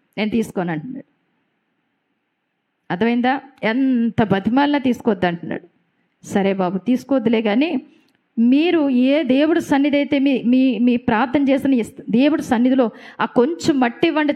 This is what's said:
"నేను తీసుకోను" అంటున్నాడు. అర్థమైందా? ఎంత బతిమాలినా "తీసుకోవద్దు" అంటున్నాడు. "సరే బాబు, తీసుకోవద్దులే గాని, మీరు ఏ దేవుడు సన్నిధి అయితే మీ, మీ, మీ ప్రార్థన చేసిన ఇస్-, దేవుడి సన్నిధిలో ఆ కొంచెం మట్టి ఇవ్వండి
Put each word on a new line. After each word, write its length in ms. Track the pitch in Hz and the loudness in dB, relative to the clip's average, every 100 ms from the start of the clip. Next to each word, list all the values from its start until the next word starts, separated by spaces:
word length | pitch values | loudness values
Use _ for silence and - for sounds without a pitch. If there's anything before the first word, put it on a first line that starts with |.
| _ - | _ -6
"నేను 120 | 214 | -4
తీసుకోను" 420 | 226 214 - 175 | -4 -4 -6 -6
అంటున్నాడు. 420 | 156 247 - - _ _ _ _ _ _ _ _ _ _ _ _ _ _ _ _ _ - | -6 -8 -14 -16 _ _ _ _ _ _ _ _ _ _ _ _ _ _ _ _ _ -8
అర్థమైందా? 500 | 175 233 240 240 294 - - | -2 -2 0 0 -2 -6 -6
ఎంత 580 | 208 240 262 247 233 - | -4 0 0 0 -2 0
బతిమాలినా 560 | 214 196 208 254 285 285 | 0 0 0 0 0 0
"తీసుకోవద్దు" 480 | 269 233 - 190 180 | -2 -2 -2 -2 -2
అంటున్నాడు. 420 | 170 165 170 - _ _ _ _ _ - | -4 -8 -12 -12 _ _ _ _ _ -4
"సరే 260 | 202 196 | -2 0
బాబు, 260 | 196 185 196 | 0 -2 -4
తీసుకోవద్దులే 640 | - 247 - 269 226 240 | -2 -2 0 -2 0 0
గాని, 380 | 220 214 320 294 - _ _ _ _ - | 0 0 0 -4 -8 _ _ _ _ 0
మీరు 520 | 240 269 339 339 277 | 2 2 2 0 0
ఏ 320 | 247 254 285 | 2 2 0
దేవుడు 380 | 262 262 311 339 | 2 2 2 0
సన్నిధి 360 | - 277 285 285 | 0 0 2 0
అయితే 220 | 285 285 | 0 0
మీ, 240 | 269 262 | 0 0
మీ, 360 | 226 254 262 214 | 2 2 2 2
మీ 180 | 247 240 | 0 0
ప్రార్థన 520 | 247 220 262 294 277 | 0 0 0 0 2
చేసిన 260 | 269 277 | 2 2
ఇస్-, 280 | 254 208 - - | 0 -2 -8 -2
దేవుడి 320 | 220 285 302 | 2 2 0
సన్నిధిలో 480 | - 233 254 269 233 - - - | 0 0 2 2 0 -2 -16 -6
ఆ 40 | |
కొంచెం 560 | 220 - 254 339 - 277 | -2 2 2 0 -2 2
మట్టి 260 | 240 240 339 | 0 0 0
ఇవ్వండి 260 | 302 302 | 0 0